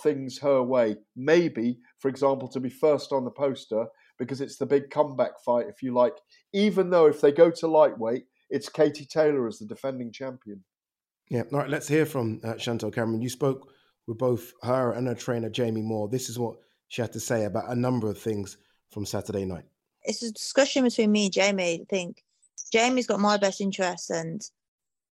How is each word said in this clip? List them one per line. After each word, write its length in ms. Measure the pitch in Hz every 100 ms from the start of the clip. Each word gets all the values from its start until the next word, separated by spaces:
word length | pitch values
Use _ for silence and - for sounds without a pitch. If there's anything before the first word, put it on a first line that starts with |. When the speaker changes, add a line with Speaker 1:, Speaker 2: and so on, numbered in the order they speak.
Speaker 1:
things 340 | 151 135 131 123
her 240 | 143 135
way. 340 | 123 127 113 104 _ 123
Maybe, 640 | 135 175 165 120 117 123 _ _
for 100 | 135
example, 380 | 127 139 135 127
to 120 | 135
be 100 | 127
first 400 | - 156 143 -
on 140 | 139
the 60 | 123
poster 560 | - 139 127 - 110 113 - _ -
because 240 | 123 135
it's 160 | 127 -
the 100 | 127
big 220 | 143 139
comeback 500 | 147 147 131 120 -
fight, 220 | - 120 104
if 140 | -
you 100 | 131
like. 220 | 123 120 - _ _ _
Even 380 | 196 208 185 175
though 160 | 180 151
if 140 | 147
they 120 | 147
go 180 | 147 165
to 160 | 170 165
lightweight, 600 | 156 147 113 113 127 - _ -
it's 180 | 139 -
Katie 380 | - 151 147 139
Taylor 420 | 160 151 143 117
as 100 | -
the 80 | 107
defending 460 | 110 135 127 117
champion. 500 | - 135 131 107 98 _ _ _ _ _ _ -
Speaker 2:
Yeah. 140 | 120 113
All 60 | 143
right, 120 | 131
let's 180 | 147 -
hear 180 | 151 147
from, 340 | 139 113 113
uh, 100 | 113
Chantel 400 | 113 123 113 107
Cameron. 260 | 123 113 113
You 100 | 123
spoke 420 | - 139 135 - _ _ _ -
with 120 | 113
both 340 | 127 120 - -
her 300 | 113 131 123
and 160 | 113 127
her 60 |
trainer, 340 | 113 - 117 113
Jamie 340 | 107 117 110
Moore. 260 | 110 110 104
This 200 | 127 -
is 100 | 117
what 200 | 117 - _ _ -
she 140 | -
had 100 | 110
to 60 | 113
say 240 | - 117
about 260 | 104 107 98
a 40 |
number 360 | 120 123 127 107
of 80 | 98
things 400 | 113 104 95 - _ _ _
from 160 | 104 101
Saturday 380 | 104 95 104
night. 200 | 95 85 - _ _ _
Speaker 3:
It's 200 | - 208
a 80 | 233
discussion 540 | 214 - - 277 277
between 260 | 247 240 214
me 140 | 208
and 80 | 196
Jamie. 480 | 190 196 196 175 170
I 40 | -
think 340 | 190 175 - _ _ _ - -
Jamie's 340 | 226 240 254 233
got 140 | 196
my 180 | 208 208
best 220 | 196 -
interests, 500 | 196 190 180 180 -
and 320 | 170 165 156 - _ _ _ _ _ _